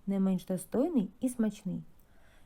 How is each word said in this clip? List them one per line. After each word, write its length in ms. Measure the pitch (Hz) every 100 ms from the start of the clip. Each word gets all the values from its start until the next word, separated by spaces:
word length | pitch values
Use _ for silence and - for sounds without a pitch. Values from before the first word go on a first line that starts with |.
| -
не 140 | 196
менш 240 | 190 180
достойний 680 | - 185 - 220 330 285 190 -
і 80 | 254
смачний. 540 | 254 220 208 185 165 - - - - - -